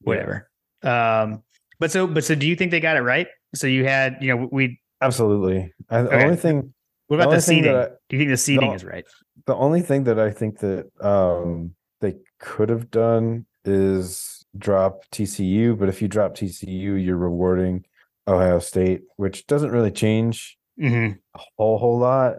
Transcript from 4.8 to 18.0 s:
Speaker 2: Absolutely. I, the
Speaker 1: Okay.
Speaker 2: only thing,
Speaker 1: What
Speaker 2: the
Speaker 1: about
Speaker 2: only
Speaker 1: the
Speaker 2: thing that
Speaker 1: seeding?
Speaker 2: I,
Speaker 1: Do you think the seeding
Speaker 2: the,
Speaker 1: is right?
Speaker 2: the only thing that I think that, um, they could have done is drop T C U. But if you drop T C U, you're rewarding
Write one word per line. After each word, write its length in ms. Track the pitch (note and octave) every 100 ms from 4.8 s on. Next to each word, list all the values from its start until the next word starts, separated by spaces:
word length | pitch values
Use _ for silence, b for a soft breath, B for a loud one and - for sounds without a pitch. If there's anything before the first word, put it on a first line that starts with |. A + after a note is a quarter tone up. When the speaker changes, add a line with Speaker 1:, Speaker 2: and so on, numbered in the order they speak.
| _ _
Speaker 2:
Absolutely. 760 | C3 B2 A2 G2+ F#2 F#2+ F2+ - -
I, 120 | A#2
the 60 | A#2+
Speaker 1:
Okay. 100 | C3+
Speaker 2:
only 120 | C#3 F3
thing, 360 | E3+ D3 - _ _ _ _
Speaker 1:
What 80 | D3+
Speaker 2:
the 60 |
Speaker 1:
about 20 | E3+
Speaker 2:
only 100 | D#3+
Speaker 1:
the 40 |
Speaker 2:
thing 200 | E3 D#3+
that 60 | D3+
Speaker 1:
seeding? 80 | B2+
Speaker 2:
I, 120 | A2+ - _
Speaker 1:
Do 80 | C3+
you 20 |
think 120 | D3
the 60 | B2+
seeding 340 | - C3+ G#2+
Speaker 2:
the, 60 | G2
Speaker 1:
is 80 |
right? 200 | F2+ F2+ - _ _ _ -
Speaker 2:
the 100 | B2+
only 240 | C3+ E3+
thing 220 | E3+ C#3
that 140 | B2+ A2
I 100 | G#2+
think 300 | G2+ A2 G#2
that, 260 | G2+ F#2 - _
um, 680 | G2+ G2+ F#2 F2 F2 E2+ E2+ - _ _
they 140 | G2+ - _ _
could 300 | - - C3+
have 200 | A#2 A#2+
done 560 | A2+ A2+ A#2 A2+ A2+ - _
is 840 | G2+ G2 F#2+ F#2+ F2+ - - - _ G2
drop 460 | G#2 G2 F#2+ - -
T 160 | - G2+
C 180 | -
U. 300 | F#2 G2+ A#2
But 140 | A2 G2
if 120 | F#2+
you 60 | G#2+
drop 300 | G#2+ G2 -
T 100 | G2
C 240 | - F#2+
U, 240 | F#2 G2
you're 220 | G2 F#2 F2+
rewarding 680 | F2+ E2+ F#2 F#2 F#2 F2+ - _